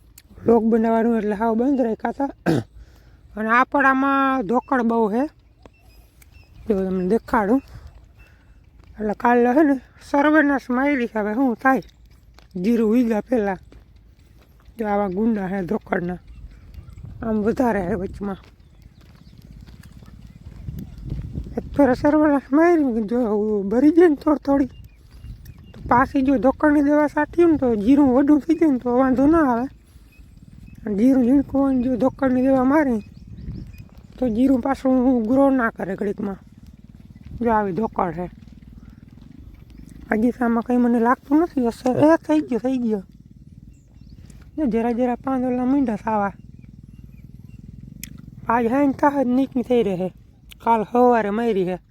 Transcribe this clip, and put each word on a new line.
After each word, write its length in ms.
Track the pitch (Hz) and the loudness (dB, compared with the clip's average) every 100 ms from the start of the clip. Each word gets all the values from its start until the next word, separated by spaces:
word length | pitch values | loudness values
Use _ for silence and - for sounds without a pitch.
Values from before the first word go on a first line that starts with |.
| _ - - - | _ -20 -20 -6
વ્લોગ 200 | - 233 | 2 2
બનાવવાનું, 540 | 226 233 226 226 233 226 | 4 0 2 0 0 0
એટલે 180 | 208 202 | -2 -2
હાવ 200 | 226 220 | -2 0
બંધ 260 | 254 262 | 0 0
રાખ્યા 280 | 233 214 233 | -2 -4 -6
હતા. 220 | - 277 - - 147 - - - - - - - 208 | -6 -8 -6 -2 -2 -4 -14 -20 -20 -20 -20 -18 -8
અને 140 | 220 | 0
આ 140 | 240 | 2
પડામાં 800 | 262 285 269 262 277 277 269 262 | 2 2 2 2 0 0 0 0
ધોકડ 380 | 190 240 - 262 | 0 -2 0 0
બહુ 300 | 233 233 220 | 0 0 0
છે, 120 | 220 302 - _ _ - _ _ - _ _ - - - - - | 0 -4 -8 _ _ -20 _ _ -20 _ _ -20 -20 -20 -12 -4
એ 40 | |
તમને 340 | 196 190 185 180 | -2 -2 -2 -2
દેખાડું. 540 | 226 - 247 196 269 - - - - - - - - _ - _ - - - | -2 0 -2 0 0 -2 -18 -20 -20 -20 -20 -20 -20 _ -20 _ -20 -20 -8
એટલે 140 | 214 | -6
કાલે 400 | 196 240 247 240 | -2 2 4 4
છે 100 | 247 | 4
ને 120 | 302 262 - - | 2 2 -4 -20
સર્વેનાશ 680 | - 285 294 311 285 269 - | -4 0 4 4 2 0 -2
મારી, 400 | 247 277 285 233 | -2 0 -2 -2
હવે 200 | 220 208 | -4 -4
શું 220 | 214 269 220 | -2 -2 0
થાય. 260 | 269 262 - _ - _ _ - - 185 | 0 0 -2 _ -20 _ _ -20 -16 -6
જીરું 320 | 185 233 220 | -2 0 2
ઉગ્યા 380 | 233 233 214 - | 2 0 -2 -2
પહેલા. 300 | 247 202 185 - - - - - _ _ - _ _ - - | -2 -2 -6 -10 -20 -20 -20 -20 _ _ -20 _ _ -18 -8
જો 60 | 214 | -4
આવા 220 | 202 202 | -2 -2
ગુંડા 380 | 180 226 214 185 | -2 -2 -2 -4
હે 120 | 196 | -6
ધોકડના. 580 | 170 220 - 185 175 175 - - - - - - - - - - | -4 -6 -4 -4 -4 -8 -14 -20 -20 -20 -20 -20 -20 -18 -18 -10
આમ 160 | 226 214 | -4 -2
વધારે 400 | 208 214 247 202 | 0 0 0 0
હે 140 | 175 202 | -2 -4
વચમાં. 440 | 196 - 202 185 - - - - - - - - - - - - - - - - - - - - - - - - - - - - - - - - | -6 -8 -10 -10 -14 -20 -20 -20 -20 -20 -20 -20 -20 -20 -20 -20 -20 -20 -20 -20 -20 -20 -20 -20 -20 -18 -14 -14 -14 -14 -12 -12 -10 -12 -12 -12
એક 80 | - | -6
ફેરે 200 | - 269 254 | 0 0 2
સરવળા 480 | 294 302 302 277 - | 0 2 2 0 0
મારી, 520 | 277 339 339 269 226 | 2 2 2 0 -2
જો 160 | 202 240 233 208 214 208 | -4 -2 -2 -2 -2 -2
ભરી 300 | 196 226 294 330 | -2 2 4 6
જાય 120 | 349 | 4
ને 60 | 285 | 2
થોડી 300 | 311 285 - | 0 -2 0
થોડી, 260 | 277 254 - - - - - - - - - - | 0 -2 -8 -20 -20 -20 -20 -18 -18 -20 -20 -20
તો 60 | - - | -8 0
પાછી 360 | 240 262 285 262 | 2 2 0 0
જો 100 | 269 | 2
ધોકડની 480 | 254 262 302 294 285 | 2 2 2 2 2
દવા 200 | 294 294 | 2 2
છાંટીએ 380 | 302 294 - 349 | 0 -2 2 2
ને 120 | 302 | 2
તો 100 | 254 220 | 0 0
જીરું 340 | 202 285 277 | 2 4 4
વડું 260 | 247 285 302 | 4 4 2
થઈ 160 | - 320 | 2 0
જાય 120 | 330 | 0
ને 80 | 254 | 0
તો 180 | 247 240 | 0 0
વાંધો 280 | 262 254 277 | 2 2 4
ના 180 | 330 285 | 4 2
આવે. 160 | 233 269 - _ - - - - - - - - - | 0 -4 -10 _ -20 -20 -20 -20 -20 -20 -20 -20 -14
અને 140 | 220 196 | -8 0
જીરું 260 | 247 269 | 2 4
ઝીણકું 380 | 233 277 262 269 | 4 2 2 0
હોય 140 | 277 262 | 0 0
ને 80 | |
જો 120 | 247 254 | -2 0
ધોકડની 500 | 254 - 269 254 262 | -2 0 0 2 2
દવા 160 | 269 | 2
મારી 400 | 254 302 277 220 - - - - - - - - - - - - | 2 2 2 -2 -6 -18 -20 -16 -14 -14 -14 -18 -20 -20 -18 -6
તો 60 | 254 | -4
જીરું 320 | 214 269 262 | 0 2 2
પાછું 600 | 247 - 262 262 247 247 | 0 -2 0 2 2 0
ગ્રો 220 | 214 262 277 | 0 2 2
ના 220 | 269 226 | 2 -2
કરે 240 | - 180 190 | -4 -8 -6
ઘડીકમાં. 440 | 202 196 202 190 - - - - - - - - - - | -6 -6 -8 -8 -14 -20 -20 -20 -20 -20 -20 -20 -16 -6
જો 100 | 233 | 0
આવી 260 | 214 202 175 | 0 0 -4
ધોકડ 340 | 220 - 185 160 | -4 -2 -4 -4
હે. 100 | 175 - - - - - - - - - - - - - - - - - - | -10 -12 -20 -20 -20 -20 -20 -20 -20 -20 -20 -20 -20 -20 -20 -20 -20 -12 -4
હજી 200 | 220 240 | 0 0
તો 140 | - 233 | 0 -2
આમાં 180 | 233 | -2
કંઈ 140 | 226 247 | 0 0
મને 220 | 240 240 | 0 2
લાગતું 380 | 226 254 - 302 | 0 0 0 0
નથી 300 | 339 - 233 | 0 0 -2
અસર. 280 | - 254 247 | -2 -2 2
એ 120 | 302 330 | 4 2
થઈ 240 | - 311 | 0 -2
ગયો, 180 | 381 233 | -2 -4
થઈ 180 | 254 262 | -4 -2
ગયો. 260 | 233 208 185 - - - - - - - - - - - - - - - | -2 -4 -8 -20 -20 -20 -20 -20 -20 -20 -20 -20 -20 -20 -20 -20 -16 -4
જો 80 | 294 | -2
જરા 280 | 226 233 | 0 -2
જરા 240 | 233 247 240 | -2 -2 -4
પાંદડા 420 | 269 262 254 247 247 | -4 -4 -2 -2 0
મીંડા 300 | 285 240 208 | 0 0 -4
થાવા. 380 | 226 214 202 - - - - - - - - - - - - - - - - - - - - - - | -4 -2 -2 -6 -20 -20 -20 -20 -20 -20 -20 -20 -20 -20 -20 -20 -20 -20 -20 -20 -20 -20 -20 -12 -2
આજ 180 | 233 226 | 0 0
હાંજ 260 | 262 285 262 | 0 0 2
થાહે 260 | 294 285 | 0 2
જ 40 | 247 | 0
નીકળી 400 | 247 269 254 226 | 0 0 -2 0
થઈ 140 | 240 | 2
રહે. 260 | 202 180 185 - - _ - - | 2 -2 -6 -8 -20 _ -20 -6
કાલ 180 | - 226 | 0 0
સવારે 480 | 202 247 247 240 208 | 2 2 4 4 0
મારી 360 | 208 233 196 180 | -2 -2 0 -2
હે 80 | 180 _ | -6 _